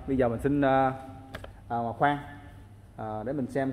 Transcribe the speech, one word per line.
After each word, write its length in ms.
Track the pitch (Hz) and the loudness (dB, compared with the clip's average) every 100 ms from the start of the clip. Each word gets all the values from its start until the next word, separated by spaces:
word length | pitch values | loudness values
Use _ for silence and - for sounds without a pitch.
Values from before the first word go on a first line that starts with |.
| - | -2
bây 100 | 131 | 2
giờ 120 | 123 | 2
mình 120 | 113 | 2
xin, 200 | 143 143 | 2 4
à, 320 | 135 135 131 127 - - - - - - - | 6 6 4 0 -8 -14 -14 -14 -14 -16 -6
à, 80 | 120 | -4
mà 100 | 117 | -2
khoan, 260 | 113 143 143 - - - - - - - - | 2 2 2 -4 -14 -16 -18 -20 -20 -18 -10
à, 260 | 110 107 | -6 -4
để 80 | 110 | -4
mình 140 | 147 123 | -2 -2
xem 260 | 139 135 | 0 -2